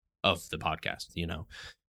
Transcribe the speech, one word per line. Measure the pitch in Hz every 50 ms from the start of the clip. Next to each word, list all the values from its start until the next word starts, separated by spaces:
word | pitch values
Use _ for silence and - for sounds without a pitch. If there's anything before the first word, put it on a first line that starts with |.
| _ _ _ _ -
of | 95 90 82 - -
the | - 87
podcast, | - 82 78 78 - - - - - - -
you | 85 85 82
know? | 87 - - - - - - - - _ _ _